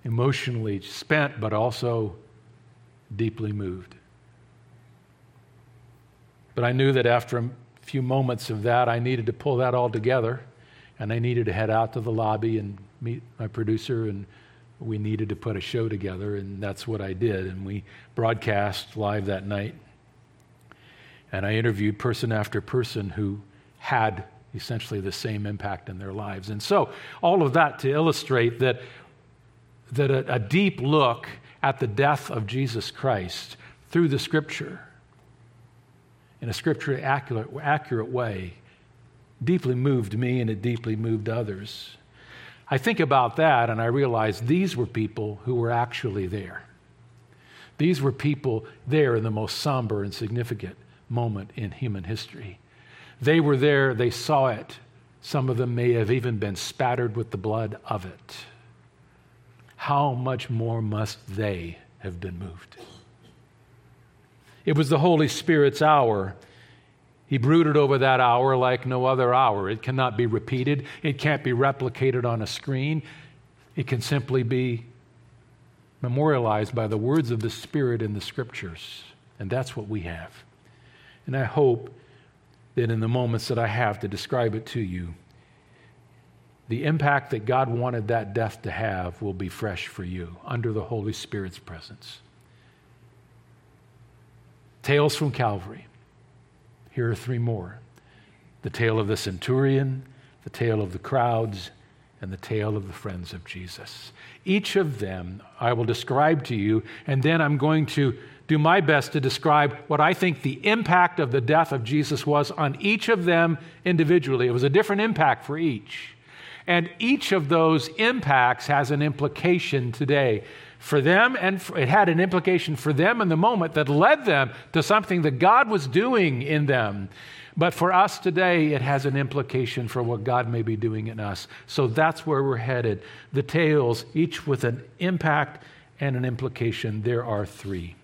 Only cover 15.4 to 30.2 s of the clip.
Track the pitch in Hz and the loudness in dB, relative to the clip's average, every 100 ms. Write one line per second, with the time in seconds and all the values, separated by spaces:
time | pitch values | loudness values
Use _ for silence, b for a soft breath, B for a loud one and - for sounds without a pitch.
15.4 | 117 98 - 120 113 104 98 92 104 101 | -6 -6 -4 -4 -2 -4 -6 -6 -6 -6
16.4 | 98 98 101 95 - 107 98 90 117 95 | -8 -8 -8 -8 -6 -6 -6 -2 -2 -2
17.4 | 92 92 98 104 B B B - 113 113 | -6 -8 -8 -10 B B B -2 0 0
18.4 | - 101 104 92 - 110 104 104 98 95 | 0 0 0 -4 -10 -4 -2 -2 -2 -4
19.4 | 98 101 104 - - _ _ _ _ _ | -4 -4 -6 -10 -20 _ _ _ _ _
20.4 | _ _ _ B B B B B B 95 | _ _ _ B B B B B B -4
21.4 | 98 110 117 101 104 107 123 113 117 110 | -2 0 0 0 -2 0 -4 -2 -2 -2
22.4 | 104 107 - 123 113 110 101 104 101 101 | -2 -6 -2 -4 -2 -6 -6 -4 -4 -6
23.4 | 101 b b b - 131 110 92 - - | -12 b b b -2 0 0 -2 -12 -20
24.4 | - 95 - 113 - 104 95 90 110 107 | -16 -14 -8 -8 -6 -6 -6 -8 -8 -6
25.4 | 104 104 104 92 - 92 98 98 101 98 | -6 -8 -8 -8 -12 -14 -10 -10 -10 -10
26.4 | 95 107 - 196 131 B B B 170 190 | -10 -10 0 2 2 B B B 2 4
27.4 | 147 143 151 - 135 147 165 151 - 131 | 4 4 2 2 -2 2 2 0 0 2
28.4 | 117 117 131 120 B B B _ _ _ | 2 2 0 0 B B B _ _ _
29.4 | _ _ _ _ _ 127 139 131 | _ _ _ _ _ 0 2 2